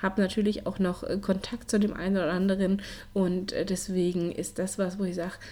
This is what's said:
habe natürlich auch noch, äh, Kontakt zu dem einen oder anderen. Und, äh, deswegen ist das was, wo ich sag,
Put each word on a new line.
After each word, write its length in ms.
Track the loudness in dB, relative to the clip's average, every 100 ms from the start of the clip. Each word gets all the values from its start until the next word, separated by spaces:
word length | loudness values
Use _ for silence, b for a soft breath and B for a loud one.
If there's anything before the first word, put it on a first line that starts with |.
habe 200 | 0 4
natürlich 480 | 2 4 2 2 -4
auch 100 | 2
noch, 240 | 0 0
äh, 160 | -4 -2
Kontakt 480 | 2 0 0 -10 0
zu 120 | 2
dem 140 | 2
einen 220 | 0 0 2
oder 140 | 2
anderen. 500 | 2 2 4 2 2 B B B
Und, 400 | 0 2 0 -2
äh, 120 | -4
deswegen 640 | -2 -2 -2 0 2 0 -2
ist 300 | -4 -6 -4
das 180 | -4 -2
was, 220 | -4 -2
wo 40 |
ich 120 | -4 -2
sag, 240 | -6 -8 B